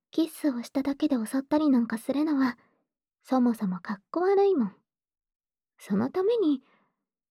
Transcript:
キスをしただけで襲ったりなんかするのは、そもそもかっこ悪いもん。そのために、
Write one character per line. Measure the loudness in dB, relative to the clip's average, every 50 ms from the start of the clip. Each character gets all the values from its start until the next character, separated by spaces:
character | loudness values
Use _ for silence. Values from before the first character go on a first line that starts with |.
| _ _
キ | -4 -2 -2 -2
ス | -4 -4 -2 -2
を | -2 -4
し | -6 -6
た | -6 -4
だ | -4 -4 -2
け | -2 -2 0
で | 0
襲 | -2 -2 -2 -4 -6
っ |
た | -2 -2 0 2
り | 2 4
な | 2 2
ん | 2
か | 0 -4 -6
す | -4 -4
る | -2 0 0
の | 0 2 2
は、 | 0 0 -2 -6 _ _ _ _ _ _ _ _ _ _ _ _ _
そ | -2 0 2
も | 2 2
そ | 0 0 -2
も | -4 -4 -4
か | -6 -8 -10
っ | -10 _ _
こ | -4 0
悪 | 2 2 4 4 4
い | 4 4
も | 2 0
ん。 | -2 -4 _ _ _ _ _ _ _ _ _ _ _ _ _ _ _ _ _ _ _ _ _
そ | -8 -4 -2
の | -2 -2 -2
た | -2 -2
め | 0 0 2 2
に、 | 2 2 0 -2 -4 _ _ _ _ _ _ _ _ _ _ _ _ _